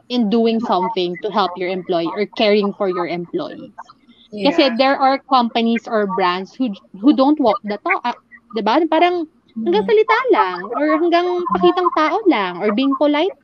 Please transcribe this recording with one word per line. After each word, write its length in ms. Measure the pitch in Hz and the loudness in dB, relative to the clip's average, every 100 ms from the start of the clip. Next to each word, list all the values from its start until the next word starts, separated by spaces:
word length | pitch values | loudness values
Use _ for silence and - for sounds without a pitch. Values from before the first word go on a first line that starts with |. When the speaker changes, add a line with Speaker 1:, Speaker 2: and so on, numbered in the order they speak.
| - | -6
Speaker 1:
in 200 | 247 208 | -2 0
doing 300 | 233 226 226 | 2 2 0
something 580 | 226 185 202 - 175 175 | 0 0 0 -2 -4 -4
to 120 | 214 | -4
help 220 | 202 185 180 | -2 -2 -2
your 120 | 185 | -6
employee 440 | 190 180 170 170 | -4 -2 -2 -2
or 120 | 202 202 | -4 -4
caring 460 | - 214 208 202 | 0 2 4 2
for 160 | 185 202 | -2 -4
your 180 | 180 170 | -2 -4
employees. 680 | 175 175 175 147 - 165 - - _ _ _ _ | -6 -6 -8 -8 -12 -18 -20 -20 _ _ _ _
Speaker 2:
Yeah. 200 | 214 202 | -2 0
Speaker 1:
Kasi 180 | 339 277 233 | 2 2 2
there 200 | 262 277 | 2 2
are 220 | 269 269 - | 2 0 0
companies 560 | 269 233 233 226 226 - | 2 2 0 0 -2 -2
or 180 | 226 208 | -2 -2
brands 480 | 185 180 180 190 | 0 0 -2 -6
who, 200 | - 254 196 _ 185 | -6 -6 -6 _ 0
who 120 | 240 | 2
don't 260 | 247 269 302 | 4 4 2
walk 200 | 240 - | 2 0
the 140 | 208 208 | -4 -6
talk, 180 | 339 370 | -4 -4
ah, 100 | 247 - _ - _ | -4 -8 _ -20 _
'di 80 | 226 | -4
ba? 180 | 214 269 330 | 0 2 2
Parang 360 | 320 349 359 311 _ _ 226 | 2 2 0 -6 _ _ -6
hanggang 200 | 226 392 | 0 0
Speaker 2:
Mm-hmm. 40 | 403 | 2
Speaker 1:
salita 300 | 427 427 440 523 | 2 4 2 2
lang 240 | 285 370 359 - | 2 0 -4 -8
or 240 | 262 302 302 | -2 0 0
hanggang 460 | 339 339 359 359 349 | 2 0 0 -2 -2
pakitang 360 | 359 359 349 349 330 | 2 2 2 0 0
tao 220 | 311 370 427 | 0 0 0
lang 320 | 240 185 175 | 0 -2 -4
or 100 | 214 | -2
being 220 | 214 277 269 | 0 0 0
polite 400 | 294 294 370 - | 0 0 -2 -4